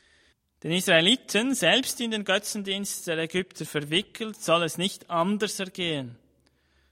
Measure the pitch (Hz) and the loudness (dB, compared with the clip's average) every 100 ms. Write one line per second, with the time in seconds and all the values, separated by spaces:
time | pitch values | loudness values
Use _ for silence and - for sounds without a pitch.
0 | _ _ _ _ _ _ 156 175 190 165 | _ _ _ _ _ _ -2 0 6 6
1 | 175 262 - 208 254 262 165 220 262 - | 6 4 2 0 0 2 4 4 2 -4
2 | 233 220 196 196 - 214 196 196 196 - | -4 -4 0 -2 -2 -6 -4 -4 -6 -6
3 | - 160 160 185 190 - 156 151 147 170 | -4 -4 -2 -2 -4 -8 -6 -4 -2 -2
4 | - - 220 202 - 165 165 - 190 - | -4 -8 -10 -6 2 2 2 -2 -4 -4
5 | - 170 180 208 202 - 185 185 175 147 | -4 0 0 0 -2 -4 -8 -6 -4 -4
6 | 123 120 _ _ _ _ _ _ _ | -6 -12 _ _ _ _ _ _ _